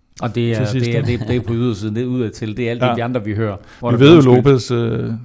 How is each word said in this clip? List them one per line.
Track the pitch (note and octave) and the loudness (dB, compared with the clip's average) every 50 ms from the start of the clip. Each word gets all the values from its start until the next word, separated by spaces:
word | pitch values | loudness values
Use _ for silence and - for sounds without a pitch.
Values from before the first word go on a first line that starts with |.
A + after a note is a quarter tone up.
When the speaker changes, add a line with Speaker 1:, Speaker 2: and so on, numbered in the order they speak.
| _ _ _ - | _ _ _ -10
Speaker 1:
Og | - A#2 G2+ | -10 -6 -4
det | A#2 A#2 A#2 A2+ | -2 -2 -2 -2
er, | |
Speaker 2:
til | A2 G#2+ | -2 -2
sidst, | G#2 B2 C3 A#2+ | -2 -2 -2 -2
Speaker 1:
det | A#2 A#2 | -2 -2
er, | A#2 | -2
Speaker 2:
ikke? | A2 A2+ A#2+ | -2 -2 -2
Speaker 1:
det, | A2+ G#2+ A2 | -4 -4 -4
det | B2 | -4
er | B2 | -4
på | - A#2 A#2 | -2 -4 -4
ydersiden, | A#2 B2 B2 G#2+ G2 G#2+ A2 G#2+ | -2 -2 -2 -4 -4 -6 -6 -4
det | A#2 B2+ | -4 -4
er | |
udad | B2 B2+ B2+ A#2 G2+ | -4 -4 -4 -4 -4
til, | - - A#2 G#2+ G2+ | -6 -8 -8 -8 -6
det | A#2 A#2+ | -6 -6
er | A#2 | -6
alt | B2 A#2+ B2 | -4 -2 -2
Speaker 2:
Ja. | B2+ | -2
Speaker 1:
det, | A#2 | -2
vi | A#2 | -2
andre, | A#2 B2 B2+ B2 G2+ | -4 -4 -6 -6 -6
vi | G#2+ G2+ | -4 -4
hører. | G#2 A2+ G#2 F#2+ F#2 - - - - | -4 -4 -4 -6 -8 -12 -20 -18 -8
Hvor | B2 A#2+ | -4 -2
Speaker 2:
Vi | A#2+ | 2
Speaker 1:
der | A#2 C3+ | 6 8
Speaker 2:
ved | D3 F3 | 8 8
jo, | D#3+ | 8
Speaker 1:
bliver | C3+ B2+ B2 | 8 6 6
undskyldt. | B2 A#2+ C#3+ C#3 B2 - - | 6 6 4 2 2 0 -2
Speaker 2:
Lopez, | B2 A#2 A#2 A2+ A#2 A#2+ A#2+ A2+ | -4 -4 -2 -4 -4 -4 -6 -6
øh, | A#2 A2+ | -8 -10